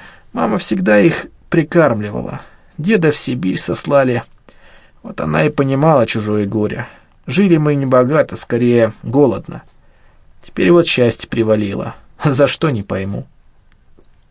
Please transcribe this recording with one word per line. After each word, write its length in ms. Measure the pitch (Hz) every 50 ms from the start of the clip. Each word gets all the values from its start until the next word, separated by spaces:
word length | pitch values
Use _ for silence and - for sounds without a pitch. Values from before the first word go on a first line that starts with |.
| - - - - _ _ -
мама 260 | 247 240 214 214 185
всегда 400 | - - 214 190 180 214 208 208
их 280 | 196 165 - - - - - _ _ -
прикармливала. 920 | - 165 147 156 - 175 156 143 117 107 107 104 107 120 120 - - - - - - - _ _ _
Деда 340 | - 151 196 226 190 165 151
в 60 | 147
Сибирь 420 | - - 135 127 127 170 185 180 160
сослали. 640 | - - 170 - - 147 143 139 135 127 120 117 - - - - _ _ - - - - - - - _ _ _ -
Вот 180 | - - -
она 240 | 156 156 156 160 160
и 60 | 151
понимала 560 | 151 - 139 135 135 135 147 160 156 131 113
чужое 400 | 110 - 113 104 107 104 104 101
горе. 400 | 101 110 107 104 107 127 - 120 - - - _ _ _ _ _
Жили 300 | - 123 170 208 190 170
мы 200 | 151 151 151 147
небогато, 600 | 139 135 131 127 127 127 123 156 151 127 - 113
скорее 560 | - - - 123 120 123 120 120 117 113 107 - - -
голодно. 600 | 120 117 143 147 123 98 98 - - - - - - _ _ _ _ _ _ _ _ _ _ _ - - - -
Теперь 300 | - - - 95 - 175
вот 140 | 170 165
счастье 420 | - - - 123 120 - - - -
привалило. 680 | - 113 113 107 107 107 104 98 101 - - - - - - - - - -
За 260 | 151 131 123 143 127
что, 220 | - - - 156
не 120 | 131 104 92
пойму». 440 | - 101 95 98 98 101 123 127 - _ _ _ _ _ _ _ _ _ _ _ _ - - _ _ _ _ _ _